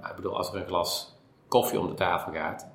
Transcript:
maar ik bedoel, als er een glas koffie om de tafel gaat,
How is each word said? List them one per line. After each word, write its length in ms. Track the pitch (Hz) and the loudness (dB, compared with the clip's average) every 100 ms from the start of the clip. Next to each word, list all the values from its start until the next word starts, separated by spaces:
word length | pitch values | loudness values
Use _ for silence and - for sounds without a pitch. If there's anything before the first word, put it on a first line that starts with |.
maar 100 | - | -10
ik 60 | - | -6
bedoel, 200 | 95 - | -4 -2
als 160 | 90 | -2
er 80 | 98 | -4
een 60 | 87 | 0
glas 480 | 90 82 - - - - _ - | 0 0 -2 -8 -16 -20 _ 2
koffie 320 | 123 - - | 4 6 2
om 60 | 90 | 0
de 60 | |
tafel 380 | - 90 87 - | 2 2 2 0
gaat, 360 | 80 80 - - | -4 -4 -6 -12